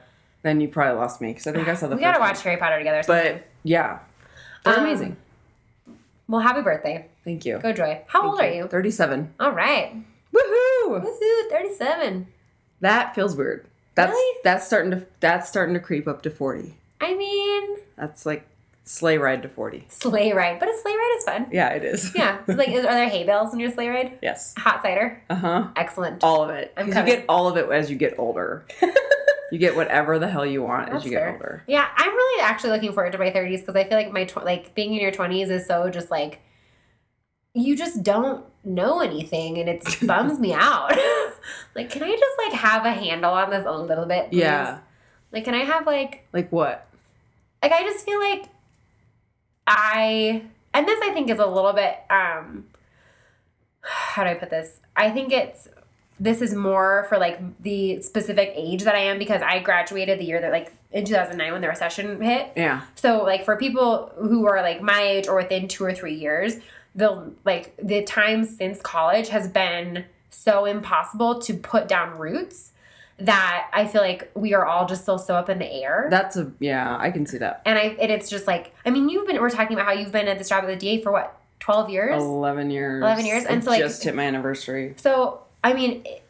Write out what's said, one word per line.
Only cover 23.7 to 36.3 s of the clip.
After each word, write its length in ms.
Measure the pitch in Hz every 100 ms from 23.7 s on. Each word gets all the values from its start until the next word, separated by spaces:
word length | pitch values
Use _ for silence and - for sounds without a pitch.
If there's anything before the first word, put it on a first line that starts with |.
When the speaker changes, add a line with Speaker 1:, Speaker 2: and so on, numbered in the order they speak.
Speaker 2:
sleigh 180 | 240 240
ride? 300 | 247 254 -
Speaker 1:
Yes. 300 | - - - -
Speaker 2:
Hot 240 | 220 -
cider? 400 | 202 185 233 - -
Speaker 1:
Uh-huh. 380 | 180 175 175 - -
Speaker 2:
Excellent. 460 | 170 - 170 -
Speaker 1:
All 180 | 160 156
of 60 | 156
it. 220 | 147 - -
Speaker 2:
I'm 100 | 202
Speaker 1:
'Cause 80 |
Speaker 2:
coming. 160 | 190 185
Speaker 1:
you 40 | 240
get 80 | -
all 200 | 175 180
of 80 | 170
it 120 | -
as 180 | 147 151
you 60 | 135
get 220 | 147 -
older. 460 | 117 98 85 - - -
Speaker 2:
<laughs> 60 | 359 539 - 571 - 571 -
Speaker 1:
You 60 | 165
get 160 | 175 156
whatever 420 | - 139 151 160
the 80 | 180
hell 160 | 165
you 160 | 143 135
want 240 | 120 123 -
as 40 |
Speaker 2:
That's 100 | 285
Speaker 1:
you 60 | -
get 80 | 120
Speaker 2:
fair. 120 | 170
Speaker 1:
older. 280 | - - - -
Speaker 2:
Yeah, 180 | 285 277 -
I'm 140 | 349
really 300 | 453 508 466
actually 280 | 220 226 240
looking 220 | 214 214
forward 200 | 202 180
to 60 | 185
my 120 | 190
thirties 320 | 190 180 185
'cause 120 | 196 190
I 80 |
feel 120 | 196 220
like 140 | 208
my 140 | 190
tw-, 200 | 185 -
like, 300 | 180 180 -
being 180 | - 208
in 80 | 214
your 120 | 196
twenties 380 | 196 180 185 190
is 140 | 185 180
so 200 | 175 185
just, 220 | 175 170
like, 300 | 160 147